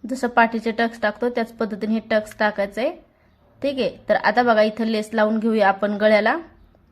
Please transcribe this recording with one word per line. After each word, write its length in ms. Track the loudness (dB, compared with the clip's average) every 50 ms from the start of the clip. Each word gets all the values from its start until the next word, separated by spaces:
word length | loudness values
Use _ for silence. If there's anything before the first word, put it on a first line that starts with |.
| -8
जसं 240 | -8 -6 -4 -4
पाठीचे 440 | 0 4 4 2 4 2 -2 -4 -2
टक्स 300 | -2 0 -2 -2 -2 -2
टाकतो 280 | -4 -4 -4 -2 -4 -4
त्याच 220 | -2 -2 -4 -4
पद्धतीने 420 | -4 -6 -6 -6 -4 -6 -4 -2 -2
हे 60 | -2 -2 0
टक्स 240 | 0 0 0 -2 -4 -2
टाकायचं 420 | -2 0 0 -2 -4 -4 -4 -4
आहे. 100 | -4 -4 -4 -6 -18 _ _ _ _ _ _ _ _ _ _ _
ठीक 180 | -4 -4 -2 0
आहे, 100 | -2 -2 -2 -6 -8 -4
तर 60 | -4
आता 280 | 0 0 0 2 2 2
बघा 180 | 4 4 4
इथं 240 | 4 2 0 -2 -2
लेस 240 | -2 -2 -2 -4 -4 0
लावून 260 | 0 0 2 0 0
घेऊया 280 | 0 0 2 4 4
आपण 300 | 2 2 2 -2 -4 -2
गळ्याला 400 | 2 2 4 4 4 2 2 0 -2 -6 -12 -20 _ -20 _ _ _ _ _